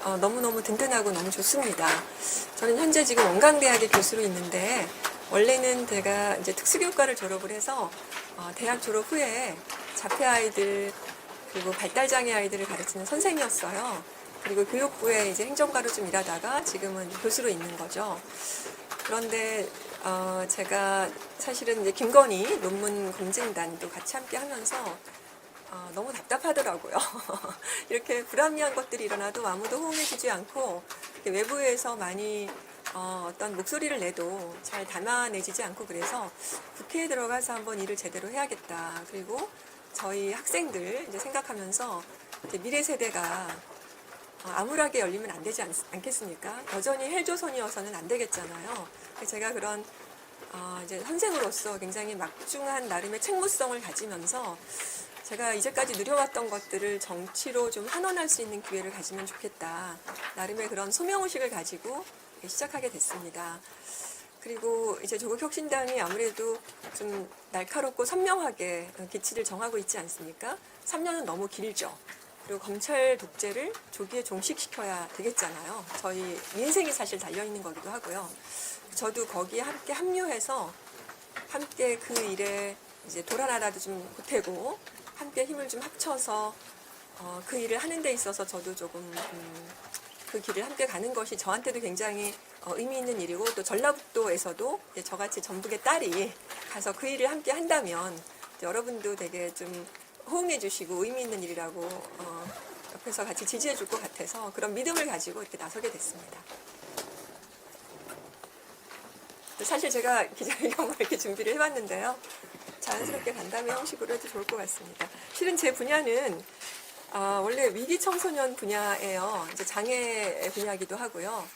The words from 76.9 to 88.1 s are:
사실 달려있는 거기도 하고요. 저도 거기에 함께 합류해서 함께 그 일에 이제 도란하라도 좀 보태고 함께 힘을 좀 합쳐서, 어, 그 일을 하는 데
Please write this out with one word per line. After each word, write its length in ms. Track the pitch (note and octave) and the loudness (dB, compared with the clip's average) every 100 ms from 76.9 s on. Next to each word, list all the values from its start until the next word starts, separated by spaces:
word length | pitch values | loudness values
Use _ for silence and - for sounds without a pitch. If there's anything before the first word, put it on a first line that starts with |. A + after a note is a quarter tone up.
사실 300 | C#4 G3+ F#3+ | 0 -2 -4
달려있는 420 | F#3 F3 G#3+ G#3 | -4 -4 -4 -6
거기도 260 | F3+ D#3+ E3+ | -8 -10 -8
하고요. 400 | G#3 F3 F3+ F3 - - - - - - - | -8 -6 -6 -6 -10 -10 -8 -6 -8 -8 -2
저도 280 | A3 A3 A3+ | -2 -2 -4
거기에 320 | F3+ F#3 A3 | -2 -2 -2
함께 320 | C4+ D4 - | -4 -6 -4
합류해서 840 | C#4+ F4+ F#4 F4+ A#3+ A3+ C4 E3+ - - - - - - - - | -2 2 2 0 0 0 -2 -2 -8 -18 -18 -16 -18 -14 -14 -6
함께 480 | C#4 D4 - B3+ A#3 | -6 -6 0 2 2
그 140 | - A#3 | 0 0
일에 560 | G#3+ F#3+ G3+ G3+ G3+ G3+ - - A3 | 0 0 0 0 -4 -6 -16 -18 -10
이제 180 | E3+ | -8
도란하라도 540 | E3+ A#3 C4+ A#3 G#3+ F#3+ | -4 0 2 2 2 -2
좀 340 | G3 F#3+ F3+ - | -6 -6 -8 -12
보태고 640 | - C4+ F#3 F3+ A#3 G#4 - - - | 0 0 0 -4 -4 -6 -12 -18 -18
함께 300 | - D4 C4+ | -12 -8 -2
힘을 240 | C4 D4 C4+ | -2 -2 -4
좀 120 | A#3 | -6
합쳐서, 720 | C#4+ - D#4+ C4 C4 G#3+ G#3+ G#3+ - - - - - - | -8 -6 -2 0 0 0 -2 -6 -18 -18 -18 -20 -18 -14
어, 220 | F3+ F3+ F3+ | -10 -10 -4
그 100 | B3+ | -2
일을 220 | A3+ A3+ | 0 0
하는 240 | D#4+ E4 | 0 0
데 100 | D4 | 0